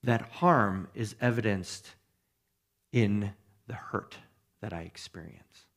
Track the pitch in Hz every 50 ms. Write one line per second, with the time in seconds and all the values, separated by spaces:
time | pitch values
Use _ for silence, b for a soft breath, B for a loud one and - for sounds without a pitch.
0 | - 127 120 113 - - - - 165 180 170 135 110 101 95 95 90 - - -
1 | 113 107 - _ - 123 117 117 107 110 101 95 90 - - - - - - _
2 | _ _ _ _ _ _ _ _ _ _ _ _ _ _ _ _ _ _ - 123
3 | 113 101 101 104 104 101 101 _ _ _ _ _ _ - 117 113 - - - 107
4 | - - - - - _ _ _ _ _ _ _ - 107 90 85 85 85 _ -
5 | - - _ 92 82 82 - - - _ _ - _ _ _